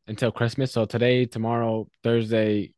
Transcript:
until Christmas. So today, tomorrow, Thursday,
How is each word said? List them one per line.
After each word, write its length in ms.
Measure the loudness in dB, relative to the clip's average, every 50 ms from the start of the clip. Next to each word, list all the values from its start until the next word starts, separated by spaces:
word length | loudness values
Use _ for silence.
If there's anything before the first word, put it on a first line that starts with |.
| _
until 240 | -12 -6 -2 -2 -2
Christmas. 420 | 0 0 -2 -2 0 -2 -4 -2 0
So 120 | -2 -2
today, 400 | 0 0 0 2 4 4 4 2
tomorrow, 640 | -2 -4 -4 -4 -2 0 0 0 0 -2 -4 -6 -10 _ _ -2
Thursday, 680 | 0 2 2 0 0 0 2 2 2 2 0 -2 -6 _